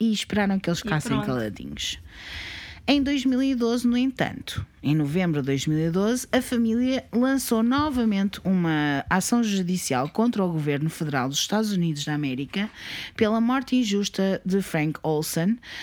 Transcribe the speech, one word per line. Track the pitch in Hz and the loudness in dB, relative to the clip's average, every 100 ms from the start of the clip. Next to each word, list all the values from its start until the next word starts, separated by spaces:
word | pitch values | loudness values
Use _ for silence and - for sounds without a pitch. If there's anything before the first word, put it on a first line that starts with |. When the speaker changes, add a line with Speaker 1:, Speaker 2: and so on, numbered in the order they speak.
Speaker 1:
e | 226 | 0
esperaram | 208 - 202 196 196 | 0 0 0 0 0
que | 170 | 0
eles | 170 | -2
Speaker 2:
E | |
Speaker 1:
ficassem | 208 156 226 | 0 -2 0
Speaker 2:
pronto. | 226 110 | -2 0
Speaker 1:
caladinhos. | 127 107 95 71 71 - - - - - - - - - - - | -2 -4 -8 -12 -8 -8 -8 -14 -18 -14 -12 -12 -14 -14 -8 0
Em | 285 | 2
dois | 277 285 262 | 2 2 2
mil | 254 | 2
e | 269 | 2
doze, | 254 233 240 240 | 2 2 2 2
no | 240 | 2
entanto, | 269 262 - - - - - - | 0 0 -2 -4 -8 -8 -8 -6
em | 135 156 | 0 2
novembro | 143 170 180 147 | 2 2 2 2
de | 135 | 0
dois | 135 160 | 0 0
mil | 156 | 0
e | 165 | 2
doze, | 180 208 247 - | 2 2 0 0
a | 254 | -2
família | 254 240 226 226 254 262 - | 0 0 2 2 0 -2 -2
lançou | 226 254 269 - 226 | 0 2 2 0 2
novamente | 233 269 302 254 226 196 196 - - | 2 2 2 2 2 2 0 -2 0
uma | 185 165 156 147 139 - | 2 2 2 2 0 2
ação | 185 - 240 | 2 4 2
judicial | 220 196 175 185 - 127 147 | 2 0 0 -2 0 -2 0
contra | - 240 220 | 0 0 2
o | 185 | 0
governo | 160 147 143 156 | 0 0 0 -2
federal | - 156 139 127 | -2 -2 0 0
dos | 139 | -2
Estados | - 214 220 | -2 0 0
Unidos | 190 170 143 147 | 0 0 -2 -4
da | 147 | -2
América | 143 127 139 196 214 - - - - - | -2 -4 -6 -4 -6 -8 -14 -12 -12 0
pela | 214 226 | 2 4
morte | 233 262 262 254 | 2 0 2 0
injusta | 220 202 202 - 190 190 185 | 2 0 0 0 0 0 0
de | 196 | 0
Frank | 185 165 156 147 | 0 0 0 -2
Olson, | 160 151 160 165 175 233 - - | -2 0 0 0 0 0 -4 -14